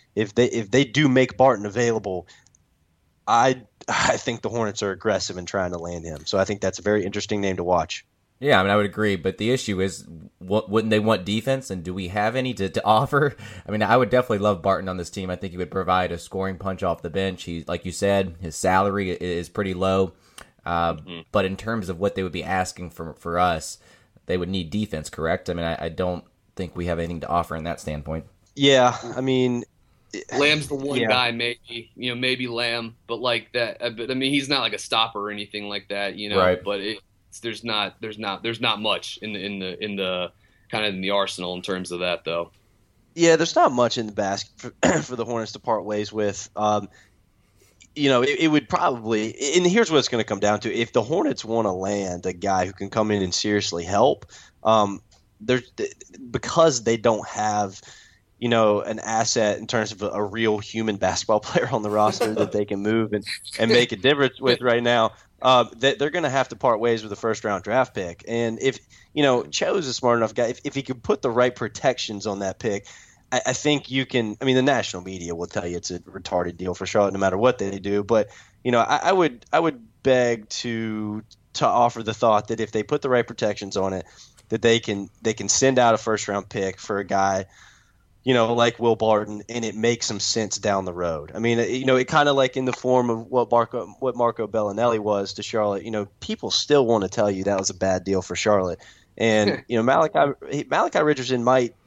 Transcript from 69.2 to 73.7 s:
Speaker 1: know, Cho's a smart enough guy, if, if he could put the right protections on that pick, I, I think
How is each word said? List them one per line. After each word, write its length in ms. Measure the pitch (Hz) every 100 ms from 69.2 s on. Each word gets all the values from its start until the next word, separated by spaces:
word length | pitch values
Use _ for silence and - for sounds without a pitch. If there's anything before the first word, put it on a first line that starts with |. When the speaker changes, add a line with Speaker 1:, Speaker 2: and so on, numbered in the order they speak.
Speaker 1:
know, 180 | 143 123
Cho's 440 | - - 165 202 139
a 60 |
smart 240 | 120 123 117
enough 180 | 110 107
guy, 140 | 117
if, 120 | 123
if 120 | 147 139
he 80 |
could 180 | 135 127
put 220 | - -
the 80 | 135
right 240 | 117 123 120
protections 720 | 113 - 139 120 - 104 107
on 120 | 98
that 200 | 98 -
pick, 260 | 117 101 - - - _ _
I, 100 | 127 -
I 60 |
think 380 | 127 151